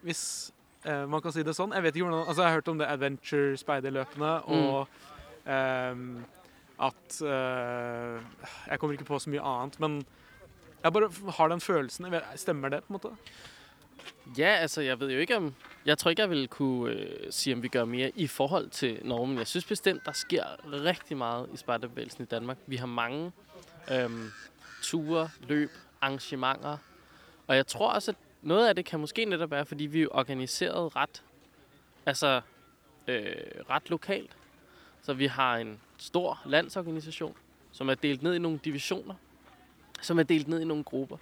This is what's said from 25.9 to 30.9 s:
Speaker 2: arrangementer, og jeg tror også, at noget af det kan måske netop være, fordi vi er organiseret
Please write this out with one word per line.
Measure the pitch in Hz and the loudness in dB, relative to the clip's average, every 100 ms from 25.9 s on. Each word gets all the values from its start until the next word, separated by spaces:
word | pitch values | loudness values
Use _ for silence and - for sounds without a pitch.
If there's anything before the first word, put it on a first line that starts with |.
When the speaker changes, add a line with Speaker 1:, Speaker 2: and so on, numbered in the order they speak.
| _ | _
Speaker 2:
arrangementer, | 139 135 - 135 127 135 143 147 - - - - - - - | -2 -2 -6 -2 0 0 -4 -8 -12 -20 -20 -20 -20 -20 2
og | 135 | 4
jeg | 135 | 4
tror | - 220 | 2 2
også, | 208 214 | 2 0
at | 208 - _ | -8 -12 _
noget | 151 185 233 | 2 6 6
af | 185 | 4
det | 175 | 0
kan | 160 | -4
måske | 151 - 220 | -2 -2 0
netop | 175 160 | 0 0
være, | 143 147 | -2 -2
fordi | 147 147 | -4 0
vi | 156 | 2
er | 156 | 4
organiseret | - 131 131 127 - 180 160 165 | 2 0 -2 -4 -2 0 0 -2